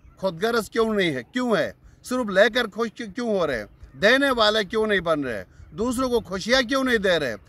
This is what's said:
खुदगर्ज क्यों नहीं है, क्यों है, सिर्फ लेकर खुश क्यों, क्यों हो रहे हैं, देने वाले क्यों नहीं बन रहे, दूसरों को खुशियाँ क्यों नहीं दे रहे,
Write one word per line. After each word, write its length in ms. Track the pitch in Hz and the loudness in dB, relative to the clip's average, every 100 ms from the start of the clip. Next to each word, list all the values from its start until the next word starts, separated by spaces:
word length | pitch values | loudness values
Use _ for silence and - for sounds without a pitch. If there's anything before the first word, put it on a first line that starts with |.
| - - | -20 -6
खुदगर्ज 480 | 190 165 226 233 - | -6 -2 -2 -2 -2
क्यों 260 | 226 226 | -2 0
नहीं 180 | 208 175 | 2 0
है, 100 | 127 | -2
क्यों 360 | - 247 247 180 | -6 -4 0 0
है, 160 | 110 - - _ | 0 -6 -20 _
सिर्फ 280 | - 254 208 | -6 -4 2
लेकर 360 | 185 233 247 226 | 4 4 4 -4
खुश 240 | 208 233 - | -4 -6 -6
क्यों, 120 | 220 | -12
क्यों 300 | 208 240 196 | -6 -2 0
हो 80 | 151 | 0
रहे 120 | 117 | -2
हैं, 100 | 101 - - 135 | -6 -16 -20 2
देने 340 | 202 269 277 | 4 4 2
वाले 340 | 240 214 214 | 4 2 2
क्यों 220 | 185 220 220 | -2 -2 0
नहीं 140 | 196 | 0
बन 240 | 170 151 | 0 -2
रहे, 200 | 131 101 - - - | -2 -6 -10 -20 -16
दूसरों 360 | 156 240 247 254 | -4 -4 -2 0
को 100 | 233 | -2
खुशियाँ 420 | 175 185 208 262 | -2 -8 0 0
क्यों 220 | 233 269 | 2 0
नहीं 140 | 262 226 | 0 2
दे 200 | 190 165 | 2 0
रहे, 140 | 131 104 | 0 -6